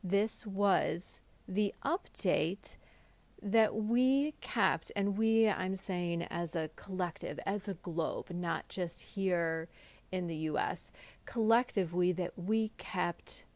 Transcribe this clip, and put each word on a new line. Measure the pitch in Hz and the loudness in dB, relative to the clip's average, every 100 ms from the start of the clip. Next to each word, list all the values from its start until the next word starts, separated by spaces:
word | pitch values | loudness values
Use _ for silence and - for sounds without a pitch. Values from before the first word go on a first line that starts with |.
This | 180 196 220 - 214 | 2 2 2 -2 -6
was | 190 202 175 - 175 - - - - - | 0 4 4 2 -2 -6 -14 -18 -20 -4
the | 190 208 - - | 0 0 0 -2
update | 349 - - 190 156 156 196 - - - - - _ _ - | -2 -4 -2 2 2 2 -2 -10 -16 -20 -20 -20 _ _ -12
that | 202 220 220 | 0 4 4
we | - 214 233 254 269 294 - | 2 0 4 4 4 2 -4
kept, | - 240 185 151 - | -8 0 2 0 -4
and | - 196 196 | -2 0 2
we, | 220 226 220 | 4 6 4
I'm | - 185 190 | 2 -2 -2
saying | - 180 175 170 | -2 -2 0 0
as | 165 170 170 | -2 -2 -2
a | 170 160 - | -2 -4 -6
collective, | - 185 180 - - 151 - | -8 -2 -2 -2 -8 -4 -4
as | 202 202 | -4 -4
a | 175 | -6
globe, | - 160 151 - - | -4 -2 0 -2 -4
not | 175 175 160 - | -4 -2 -4 -4
just | - 170 - | -4 -4 -6
here | - - 190 175 165 160 165 - - - _ | -10 -2 0 2 0 -2 -6 -14 -20 -20 _
in | 185 175 | -4 -2
the | 160 | -2
U | 156 151 | 0 0
S, | - 165 - - - - - | 0 -2 -10 -18 -20 -20 -8
collectively | 240 220 226 254 - 170 175 180 | 0 4 4 4 0 0 2 2
that | 175 175 - | 2 -4 -4
we | 175 220 220 - | 0 0 0 -6
kept | - 185 175 175 - - - | -6 -2 -2 -2 -10 -14 -14